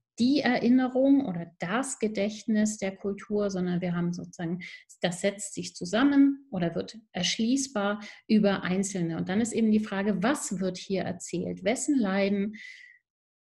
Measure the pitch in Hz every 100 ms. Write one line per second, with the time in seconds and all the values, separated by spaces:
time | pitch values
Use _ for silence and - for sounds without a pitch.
0 | _ - 247 285 - 247 240 254 254 254
1 | 269 277 269 170 170 - 170 220 277 -
2 | 214 214 202 208 - 214 214 - 196 190
3 | 202 202 - 208 208 190 180 175 180 175
4 | 175 175 175 - 170 180 - - - -
5 | 180 175 196 202 - - 180 - 175 202
6 | 277 285 277 277 - 185 170 170 185 -
7 | - - 175 - 226 277 - 208 202 214
8 | - - - 214 202 190 170 185 196 190
9 | 165 165 175 196 233 - 220 214 214 196
10 | 202 185 214 294 - 185 185 180 - 190
11 | 170 180 - 175 180 180 185 269 - 277
12 | 196 190 196 202 208 208 - - - -
13 | _ _ _ _ _